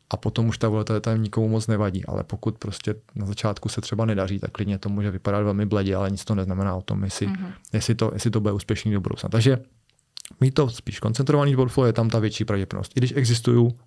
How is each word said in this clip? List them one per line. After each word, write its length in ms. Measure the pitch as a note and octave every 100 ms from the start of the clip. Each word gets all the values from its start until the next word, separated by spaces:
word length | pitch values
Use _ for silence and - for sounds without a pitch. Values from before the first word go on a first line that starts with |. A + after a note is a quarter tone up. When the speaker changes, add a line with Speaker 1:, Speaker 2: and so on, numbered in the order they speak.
| _
Speaker 1:
a 60 | -
potom 320 | A2 A#2+ A#2
už 100 | -
ta 100 | A2+
volatilita 480 | G#2+ G#2 G#2+ A2+ A2
nikomu 320 | G#2+ A#2 A2
moc 180 | A2 A2
nevadí. 400 | G#2 G2+ F#2 -
Ale 180 | -
pokud 340 | - G2+ A2 A2
prostě 360 | G#2 - - G#2+ -
na 120 | - G2
začátku 420 | G2+ G#2+ G2 A2
se 120 | -
třeba 240 | - G#2+
nedaří, 340 | A2 G2+ F#2+ G2
tak 120 | -
klidně 280 | - G#2 G2
to 100 | G2+
může 220 | G2+ G2+
vypadat 300 | F#2 G#2 G2+
velmi 240 | G#2 G2 G#2
bledě, 300 | G#2 G2 F#2+
ale 140 | G2
nic 140 | G2
to 100 | -
neznamená 400 | G#2 F#2+ F#2 G2
o 80 | F#2
tom, 220 | - G2+
jestli, 220 | G2 - G2+
Speaker 2:
Mhm. 200 | F#2+ F#2 - -
Speaker 1:
jestli 220 | G#2+ -
to, 160 | A2+ G#2+
jestli 160 | G#2+ A#2
to 100 | G#2+
bude 120 | G#2
úspěšný 400 | G2+ - A2 A2
do 80 | G2+
budoucna. 280 | F2 - -
Takže 300 | A#2+ C3+ B2 - _ _ _ _ - - -
mít 100 | C3
to 180 | C3 C3+
spíš 300 | - - G#2
koncentrovaný 560 | - A#2+ C3+ D3 C#3+ C3
portfolio, 300 | B2 - B2
je 60 |
tam 180 | A2 A2+
ta 80 | A2+
větší 260 | G#2+ -
pravděpodobnost. 480 | A2 G2+ F#2+ G2 F#2+ -
I 40 |
když 120 | B2 C#3+
existují 520 | A#2 A#2+ B2 A#2+ A#2+ A#2